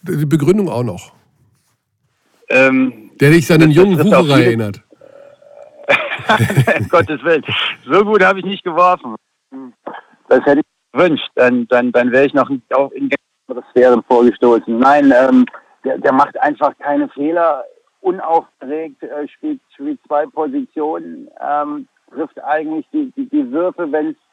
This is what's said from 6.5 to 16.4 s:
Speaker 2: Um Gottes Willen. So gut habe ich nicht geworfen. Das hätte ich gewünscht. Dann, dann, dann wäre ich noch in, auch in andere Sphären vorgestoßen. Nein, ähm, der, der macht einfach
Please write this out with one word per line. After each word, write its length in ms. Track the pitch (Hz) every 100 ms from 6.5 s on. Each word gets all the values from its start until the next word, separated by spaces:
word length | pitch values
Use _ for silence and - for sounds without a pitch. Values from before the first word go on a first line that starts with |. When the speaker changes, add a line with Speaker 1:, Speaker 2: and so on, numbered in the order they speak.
| 190 127 165
Speaker 2:
Um 80 | 110
Gottes 340 | 175 165 147
Willen. 200 | 143 160 - - - - -
So 140 | 170
gut 200 | 208 214
habe 160 | 190 196
ich 60 | 180
nicht 180 | 196
geworfen. 520 | 180 160 180 180 147 110 _ _ _ 269 127 _ - - _ _ _
Das 160 | 131 131
hätte 160 | 143
ich 300 | - _ _
gewünscht. 380 | 123 180 160 - -
Dann, 320 | 127 123 117
dann, 240 | 123 123
dann 200 | 123 123
wäre 140 | 123 185
ich 80 |
noch 160 | 147 123
in, 120 | 135 _
auch 180 | 131 139
in 180 | - 139 - _ _ _
andere 180 | 123 -
Sphären 320 | - 127 120
vorgestoßen. 720 | - 123 120 - 123 117 - 117
Nein, 340 | 131 147 143 123
ähm, 300 | 131 127 123 - _ _
der, 140 | 131 131
der 160 | 143
macht 260 | 131 143
einfach 340 | -